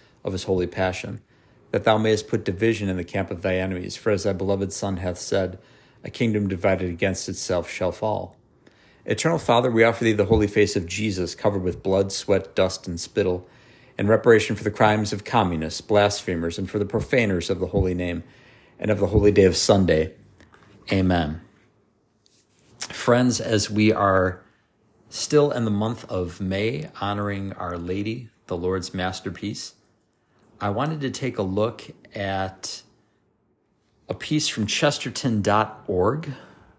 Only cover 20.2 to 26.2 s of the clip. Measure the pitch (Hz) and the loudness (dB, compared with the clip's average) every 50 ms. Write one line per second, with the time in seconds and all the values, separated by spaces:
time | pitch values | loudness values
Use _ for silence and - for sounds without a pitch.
20.2 | - _ _ _ - _ - - _ - - - - - 101 98 92 92 90 87 | -20 _ _ _ -20 _ -20 -20 _ -20 -20 -14 -6 -2 0 2 2 2 2 2
21.2 | 82 76 78 85 - - _ _ _ _ _ _ _ _ _ _ _ _ _ _ | 0 -2 -4 -8 -12 -16 _ _ _ _ _ _ _ _ _ _ _ _ _ _
22.2 | _ _ _ _ _ _ _ _ _ _ - - - - - - - - 120 123 | _ _ _ _ _ _ _ _ _ _ -14 -12 -10 -8 -8 -2 2 4 4 4
23.2 | 127 123 107 - - 117 113 104 - - 101 107 107 107 - 98 101 98 95 95 | 4 4 2 0 0 0 0 0 0 0 2 4 4 4 4 4 4 4 4 4
24.2 | 92 92 92 - - _ _ _ _ _ _ _ _ _ _ _ _ - - - | 4 2 0 -4 -12 _ _ _ _ _ _ _ _ _ _ _ _ -12 -10 -8
25.2 | - - 147 147 147 143 - 120 117 110 104 101 110 110 - - - - - 92 | -2 2 4 4 4 4 2 0 0 0 0 0 0 -2 -2 -6 -8 -6 -4 -4